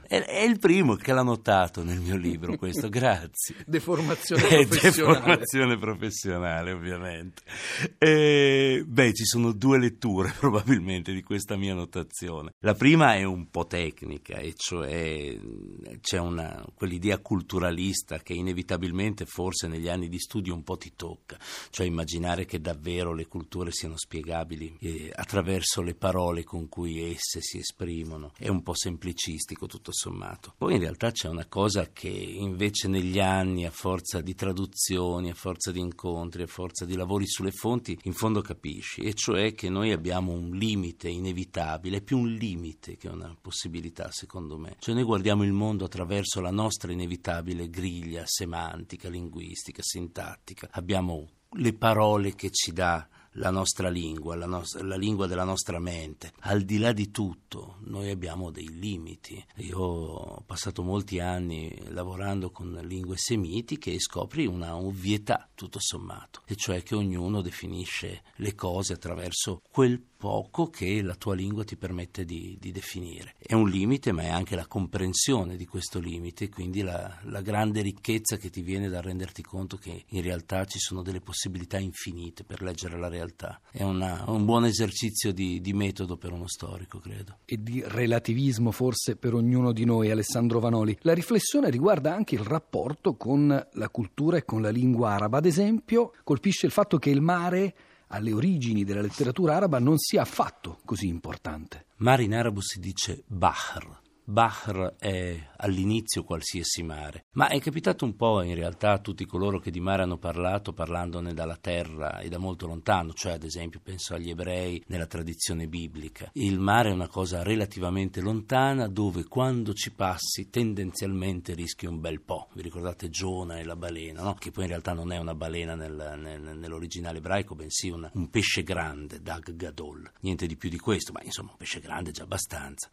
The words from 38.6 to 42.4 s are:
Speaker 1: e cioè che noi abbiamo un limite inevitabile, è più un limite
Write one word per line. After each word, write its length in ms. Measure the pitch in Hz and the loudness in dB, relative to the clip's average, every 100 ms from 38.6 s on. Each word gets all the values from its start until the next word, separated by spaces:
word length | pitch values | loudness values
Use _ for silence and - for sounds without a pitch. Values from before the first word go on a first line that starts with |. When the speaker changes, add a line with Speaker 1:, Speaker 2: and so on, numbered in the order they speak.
| 78 80 - - | -8 -8 -10 -6
Speaker 1:
e 120 | 107 | -4
cioè 400 | 101 - 95 107 | -2 2 4 2
che 160 | 107 90 | 0 -2
noi 220 | 98 110 | 0 2
abbiamo 400 | 87 85 90 92 | 2 0 0 0
un 200 | 87 87 | -2 -4
limite 580 | 92 113 101 87 - 87 | -2 0 2 -2 -4 -6
inevitabile, 880 | 87 92 90 90 - 80 80 92 98 | -4 -4 -4 -4 -4 -4 -4 -4 -4
è 40 | |
più 180 | 104 131 | 0 2
un 120 | 117 | 2
limite 640 | 110 | 0